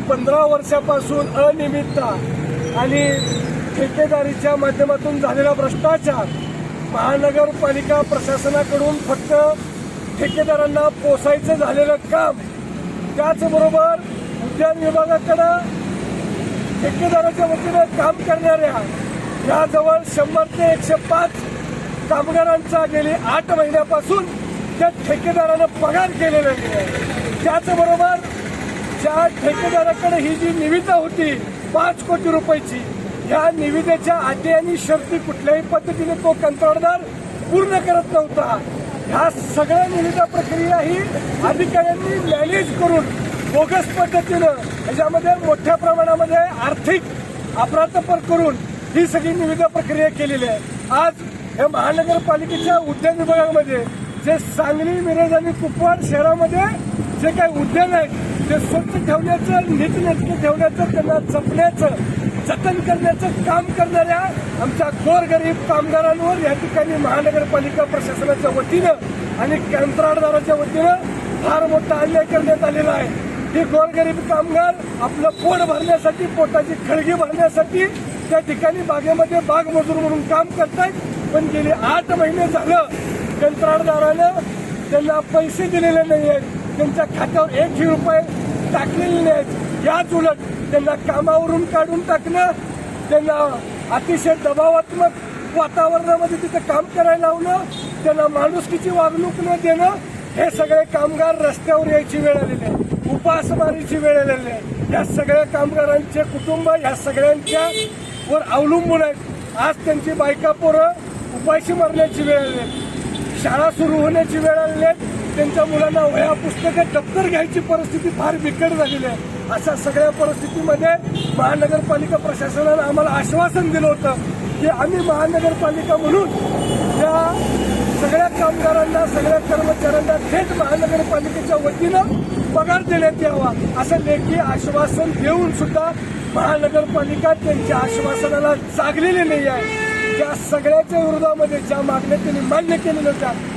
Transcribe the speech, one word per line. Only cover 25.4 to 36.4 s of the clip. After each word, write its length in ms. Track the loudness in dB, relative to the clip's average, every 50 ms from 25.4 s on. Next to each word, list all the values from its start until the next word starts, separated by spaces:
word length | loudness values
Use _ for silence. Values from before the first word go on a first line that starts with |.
| 2 2 2 2 2 0 0 -2
पगार 300 | -2 0 2 0 0 0
केलेला 400 | 0 0 0 2 2 2 2 2
नाही 220 | 0 -2 -4 -4 -2
आहे. 680 | -2 -2 -2 -4 -4 -4 -4 -4 -4 -4 -4 -4 -2 0
त्याचबरोबर 720 | 0 0 0 0 0 2 2 4 4 4 4 4 2 2 0 -4 -6 -10 -8 -8 -8 -8 -8 -8 -8 -8 -8 -8 -8 -6 -2
ज्या 240 | -2 0 2 2 2 2 0
ठेकेदाराकडे 840 | 0 -2 0 0 0 0 2 2 2 4 2 0 0 0 0 0 2
ही 140 | 0 0 -2
जी 140 | 0 -2 -2 0 0
निविदा 360 | 0 2 0 0 2 2 2
होती 380 | 2 2 0 -2 -2 -2 -2 -2 -4 -6 -10 -10 -12 -8 -2 0
पाच 300 | 0 0 0 -2 -4 -2
कोटी 240 | -2 -2 0 0 0
रुपयाची, 500 | 0 0 2 2 0 0 0 -6 -10 -8 -8 -8 -10 -10 -10 -10 -10 -8 -4
ह्या 220 | -2 0 2 2 2 2
निविदेच्या 600 | 0 -2 0 0 0 2 2 0 2 2 0 0 0 0 -2
अटी 220 | -4 -2 0 2
आणि 240 | 2 2 2 0 -4
शर्ती 400 | -2 0 0 0 0 0 -2 -4 -4
कुठल्याही 420 | -4 -6 -6 -2 0 2 2 2 0 0
पद्धतीने 420 | -2 -2 0 -2 -4 -4 -2 -4 -2 0 2
तो 80 | 0 2 2